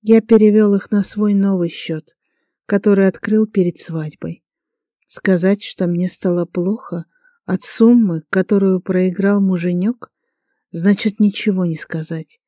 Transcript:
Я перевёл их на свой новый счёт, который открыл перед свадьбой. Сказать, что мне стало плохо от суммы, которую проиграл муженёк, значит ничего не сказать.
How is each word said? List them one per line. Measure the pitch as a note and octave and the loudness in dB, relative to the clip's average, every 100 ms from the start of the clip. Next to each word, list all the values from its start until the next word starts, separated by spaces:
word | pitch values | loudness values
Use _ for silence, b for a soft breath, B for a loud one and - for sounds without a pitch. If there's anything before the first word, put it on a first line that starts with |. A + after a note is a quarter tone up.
Я | G#3+ A3+ | 4 4
перевёл | A3 A3 G#3+ G#3 G#3 | 6 6 6 4 2
их | G3 - | 0 0
на | G#3 | -2
свой | G3 G3+ G#3 | -2 -2 0
новый | G3+ G3 F#3+ E3+ | 2 0 0 -4
счёт, | - - D#3 _ _ _ _ _ _ - | -6 -8 -10 _ _ _ _ _ _ -4
который | G3+ G#3 G3 F#3+ | 0 2 2 2
открыл | - - G#3+ G#3+ | 0 -2 0 0
перед | G#3 F3 - | 0 -2 -4
свадьбой. | - D#3+ D#3 - D#3+ E3+ _ _ _ _ _ _ _ | -10 -8 -10 -10 -12 -12 _ _ _ _ _ _ _
Сказать, | - - F3+ F#3 G3+ | -6 -2 0 0 -2
что | - - F3+ | -6 -6 -4
мне | F3 F3+ | -2 -4
стало | - F#3+ F3 | -4 -4 -2
плохо | E3+ - F3 A3 - F3 - _ _ _ - | -4 -4 -4 -6 -8 -12 -12 _ _ _ -8
от | F#3 | -6
суммы, | - - A3+ A#3+ G#3 E3 _ | -6 2 4 6 2 -2 _
которую | F#3+ F#3 G3+ F#3+ F#3 | -2 0 0 2 0
проиграл | F#3 F3+ F#3 F3+ G3 G3+ | -2 -2 -2 0 0 2
муженёк, | G3 F3+ F3 F3 G3 B3 - _ _ _ _ _ _ | 0 0 -2 -2 -4 -6 -14 _ _ _ _ _ _
значит | E3+ F#3 G3+ G#3+ G3+ | -2 0 0 -2 0
ничего | G#3 G3 A3 F#3 | 0 0 -4 -2
не | F3 D#3+ | -4 -4
сказать. | - D#3+ D#3+ D#3+ - _ | -8 -10 -8 -10 -12 _